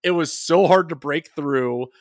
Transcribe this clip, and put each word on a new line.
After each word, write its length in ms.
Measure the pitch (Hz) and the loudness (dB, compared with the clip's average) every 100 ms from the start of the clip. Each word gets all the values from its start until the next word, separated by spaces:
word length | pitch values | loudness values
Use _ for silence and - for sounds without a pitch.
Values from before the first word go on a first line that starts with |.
It 80 | 180 | -2
was 200 | 175 151 | -2 -2
so 360 | - - 170 185 | -6 0 2 6
hard 220 | 185 175 | 4 2
to 60 | 156 | -6
break 320 | 143 147 - | -6 -8 -8
through. 540 | - 143 135 127 123 127 _ | -8 -2 0 -2 -4 -8 _